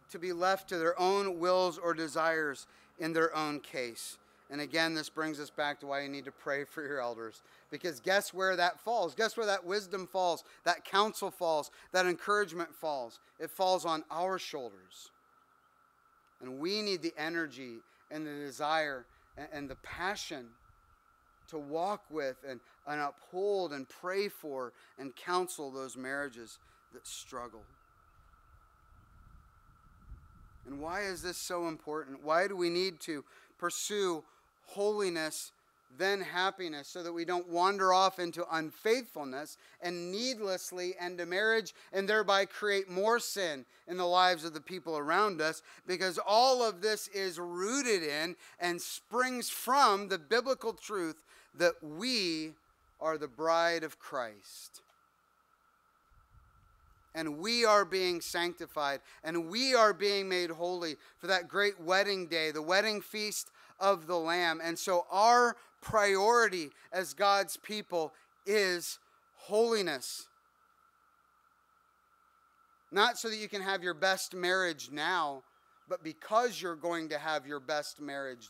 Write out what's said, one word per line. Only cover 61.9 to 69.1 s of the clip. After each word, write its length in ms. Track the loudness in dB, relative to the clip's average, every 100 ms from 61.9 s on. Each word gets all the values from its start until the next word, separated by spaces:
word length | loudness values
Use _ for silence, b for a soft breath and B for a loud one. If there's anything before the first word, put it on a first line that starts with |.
| 2 4 0 -2
day, 240 | 0 0
the 100 | -2
wedding 380 | 2 2 2 -2
feast 520 | -6 -8 -6 -6 -10 B B B
of 280 | 2 2 0
the 100 | -2
Lamb. 420 | 2 2 2 0
And 160 | -4 -4
so 280 | 0 2 2
our 460 | 6 8 8 6 2 B _
priority 920 | 0 4 4 6 6 6 6 2 -6 -12 B
as 220 | -4 -4
God's 420 | 2 4 6 2 -4
people 560 | -6 -8 -2 -2 -2 -6 b _ 0
is 540 | 2 4 0 -4 -10 b